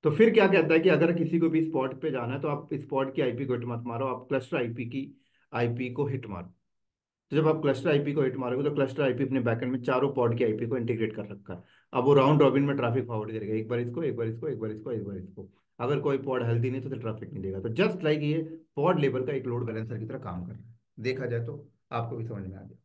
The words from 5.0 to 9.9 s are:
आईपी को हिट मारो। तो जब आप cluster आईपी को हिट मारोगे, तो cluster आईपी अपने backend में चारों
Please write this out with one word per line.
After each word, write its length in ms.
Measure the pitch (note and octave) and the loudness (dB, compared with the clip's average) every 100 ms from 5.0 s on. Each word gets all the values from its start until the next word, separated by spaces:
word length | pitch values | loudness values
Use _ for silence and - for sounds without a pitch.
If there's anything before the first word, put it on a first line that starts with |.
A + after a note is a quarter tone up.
| C#3 - _ _ _ | -8 -14 _ _ _
आईपी 380 | A#2+ A#2+ A#2+ B2+ | -2 0 0 -4
को 140 | B2 C3 | -4 -4
हिट 200 | B2 A2 | -4 -6
मारो। 280 | F#2 F2 _ _ _ _ _ _ _ _ | -10 -12 _ _ _ _ _ _ _ _
तो 60 | C#3 | 2
जब 120 | D#3 | 2
आप 140 | D3+ | 2
cluster 280 | D3 C3 F3 | 0 0 2
आईपी 220 | D3 C#3+ | 2 2
को 100 | C#3+ | 0
हिट 140 | C3+ B2+ | 0 0
मारोगे, 320 | B2+ B2+ C#3+ | -4 0 0
तो 60 | |
cluster 280 | D3 C3+ A#2+ | 0 -2 2
आईपी 220 | C#3 A#2+ | 0 0
अपने 160 | C3 C3+ | 0 0
backend 320 | A#2 A2+ B2+ | 0 0 -2
में 100 | B2+ | -4
चारों 300 | A#2+ | 0